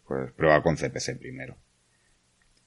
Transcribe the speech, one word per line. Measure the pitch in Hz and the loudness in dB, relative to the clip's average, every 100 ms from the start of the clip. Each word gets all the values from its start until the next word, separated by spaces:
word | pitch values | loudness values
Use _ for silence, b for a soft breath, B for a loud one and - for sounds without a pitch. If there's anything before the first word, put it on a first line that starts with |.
| - | -8
pues | 67 65 | -6 -6
prueba | - 80 76 | 0 4 6
con | 85 80 | 4 0
C | 69 | -2
P | 65 | -6
C | - 65 | -8 -8
primero. | - 131 131 135 _ _ _ _ _ _ _ _ _ _ | -12 -14 -14 -18 _ _ _ _ _ _ _ _ _ _